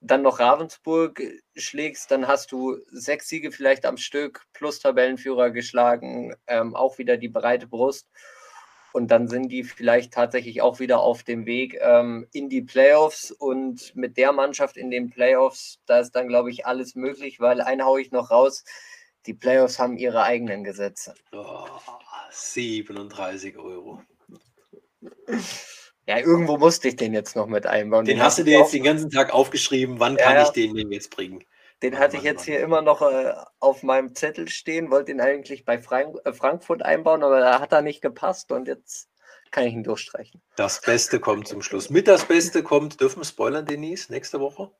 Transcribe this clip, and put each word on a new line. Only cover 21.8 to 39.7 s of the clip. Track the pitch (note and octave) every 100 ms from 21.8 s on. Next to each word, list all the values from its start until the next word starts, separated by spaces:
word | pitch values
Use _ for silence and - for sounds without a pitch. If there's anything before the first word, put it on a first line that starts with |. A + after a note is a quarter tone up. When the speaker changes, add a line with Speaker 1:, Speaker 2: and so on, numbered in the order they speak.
| - - - - -
Speaker 2:
siebenunddreißig | - - - A#2+ A2 G#2 G2+ G2+ G2 F#2 F#2+ G2 F#2+
Euro. | F2+ F#2 G#2 - _ _ _ - _ _ _ - _ _ - _ - A#3 F3 - - - - _ -
Speaker 1:
Ja, | G#2+
irgendwo | C#3+ E3+ E3 D3
musste | D#3 E3+ C3
ich | B2
den | A2+ A2
jetzt | G#2+ A#2
noch | G#2+
mit | G#2+ -
einbauen. | G#2+ G#2+ A2+ A2+
Speaker 2:
Den | -
Speaker 1:
Den |
Speaker 2:
hast | D3 D3
du |
Speaker 1:
hatte | D#3
Speaker 2:
dir | D3+
Speaker 1:
ich |
Speaker 2:
jetzt | D3
Speaker 1:
auch |
Speaker 2:
den | C#3+
ganzen | C3+ D#3 D#3
Tag | C3+ C3+
aufgeschrieben. | B2 C3+ B2+ - C3+ B2+ B2
Wann | A#2+ C3+
Speaker 1:
Ja, | B2+
Speaker 2:
kann | C#3
Speaker 1:
ja. |
Speaker 2:
ich | D3
den | C#3 A2 A2
denn | G#2
jetzt | G2+ -
bringen? | - F#2 F#2 _ _ _ _
Speaker 1:
Den | B2+
Speaker 2:
Mann, | C3+
Speaker 1:
hatte | C#3+ D3
Speaker 2:
Mann, |
Speaker 1:
ich | D3
jetzt | D3
Speaker 2:
Mann. | -
Speaker 1:
hier | C#3+
immer | D3 D#3+
noch, | D3+ D3
äh, | D3 C3 C3 - - _
auf | C3+ C3
meinem | C#3 C3 C3 B2+
Zettel | D3+ D#3 E3
stehen, | - - D#3+ D#3+
wollte | C3+ C#3+
ihn | C#3
eigentlich | B2 C#3+ C#3 C#3 -
bei | A#2
Frank-, | - B2+ D3 -
äh, | -
Frankfurt | A#2+ C3+ E3+ - E3
einbauen, | C#3+ D#3+ D#3+ D#3
aber | C#3+ C3+
da | B2 B2
hat | C#3+
er | D#3
nicht | D3+ C#3+
gepasst | C3+ A#2+ D#3 F#3+ -
und | B2+ C3
jetzt | - _ - - _ _ - _
kann | -
ich | B2